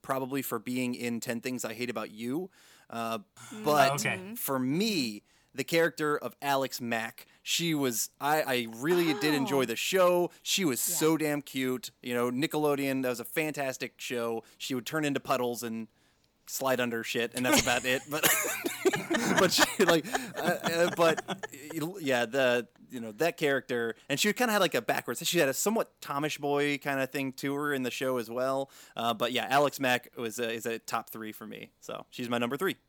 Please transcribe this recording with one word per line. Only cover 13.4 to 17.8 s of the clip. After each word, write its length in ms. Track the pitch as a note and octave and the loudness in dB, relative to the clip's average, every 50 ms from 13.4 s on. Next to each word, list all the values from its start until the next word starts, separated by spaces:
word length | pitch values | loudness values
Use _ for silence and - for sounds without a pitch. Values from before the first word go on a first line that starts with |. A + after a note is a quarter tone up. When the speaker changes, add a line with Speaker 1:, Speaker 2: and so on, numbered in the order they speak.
| D#3 D#3 C#3 D3 C#3 C3 B2 - C3+ A#2 _ _ | -2 -2 -2 -4 -4 -4 -4 -6 -8 -10 _ _
Speaker 1:
show. 440 | - - B2 A#2+ A#2 A#2 A#2 A2+ - - - _ | -8 -6 -4 -2 -2 -2 -4 -4 -8 -12 -16 _
She 160 | - - C3+ | -6 -4 -4
would 120 | B2 A2 | -4 -4
turn 180 | - D3+ D#3+ D3+ | -4 -2 0 0
into 160 | D3 C#3 C3 | 0 0 -2
puddles 420 | _ - C#3 B2 B2 A#2+ A#2+ A2 | _ 0 0 0 0 -2 -2 -4
and 260 | A#2+ A#2 A2+ A2+ A2+ - _ _ _ _ _ _ _ _ _ _ _ | -6 -6 -6 -8 -8 -12 _ _ _ _ _ _ _ _ _ _ _
slide 340 | - - - C3 C3+ C3 A#2+ | -10 -8 -2 2 2 2 2
under 240 | B2 A#2+ A#2 A2+ A2 | 2 0 0 -4 -4
shit, 280 | - - A#2+ A#2 A#2 - | -2 -2 -2 -2 -2 -2
and 100 | B2+ B2+ | -2 2
that's 140 | - - - | 4 4 4
about 220 | - B2+ B2 B2 | 4 4 2 2